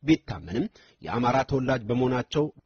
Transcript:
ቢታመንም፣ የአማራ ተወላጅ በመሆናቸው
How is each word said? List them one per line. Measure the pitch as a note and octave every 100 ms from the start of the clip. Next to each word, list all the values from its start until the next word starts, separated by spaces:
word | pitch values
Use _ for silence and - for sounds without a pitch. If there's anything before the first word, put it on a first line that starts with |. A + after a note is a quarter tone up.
ቢታመንም፣ | C#3+ D#3+ - G2 - - G#3 - _ _
የአማራ | D#2 G#2+ B2 C3
ተወላጅ | C3 C3+ B2+ B2+
በመሆናቸው | G#2+ B2 B2+ B2+ A#2+ D3+ D3+ -